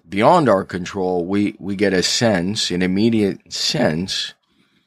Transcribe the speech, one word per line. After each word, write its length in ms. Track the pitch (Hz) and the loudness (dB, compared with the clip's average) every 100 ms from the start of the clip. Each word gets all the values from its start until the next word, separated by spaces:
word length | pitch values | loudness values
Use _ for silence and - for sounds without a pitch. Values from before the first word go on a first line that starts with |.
| 80 | -8
beyond 400 | 98 131 175 127 | 2 4 4 4
our 160 | 95 | 2
control. 640 | - 90 87 98 90 90 85 | 0 -8 -8 -4 -2 -2 -2
We, 300 | 101 101 - | 0 -2 -4
we 180 | 92 95 | -8 0
get 180 | 101 | 2
a 100 | 92 | 2
sense, 680 | - - 117 92 90 110 - | 0 0 2 2 -2 -4 -4
an 120 | 90 | -2
immediate 680 | 92 95 117 110 98 - - | 0 2 2 2 0 -2 -10
sense 840 | - - 156 90 78 101 - - - _ _ _ _ | -6 -4 0 0 0 -4 -6 -8 -14 _ _ _ _